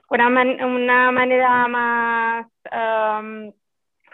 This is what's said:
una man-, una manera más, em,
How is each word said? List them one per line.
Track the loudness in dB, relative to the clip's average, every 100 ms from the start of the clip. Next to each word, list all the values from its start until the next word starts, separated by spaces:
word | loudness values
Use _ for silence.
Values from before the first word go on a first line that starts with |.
| -4
una | 0 2
man-, | 4 2 -2
una | -2 -2 2 4 4
manera | 2 2 2 2 2 0
más, | 0 -2 -2 -2 -2 -2 -4 -10 _ -12
em, | -6 -2 0 0 -2 -8 -12 -14 -18 _ _ _ _ _